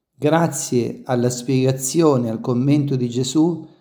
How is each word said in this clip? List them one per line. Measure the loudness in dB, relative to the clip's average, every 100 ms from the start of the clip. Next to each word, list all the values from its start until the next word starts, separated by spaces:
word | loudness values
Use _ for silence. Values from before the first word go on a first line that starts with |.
| _
grazie | -4 0 2 0 -2 -2 -2 -2 -6
alla | -4 0 0
spiegazione, | -2 -2 0 2 0 -2 2 4 4 0
al | -4
commento | -2 0 2 2 2
di | -2 -2
Gesù, | -2 -2 2 2 0 -10 -20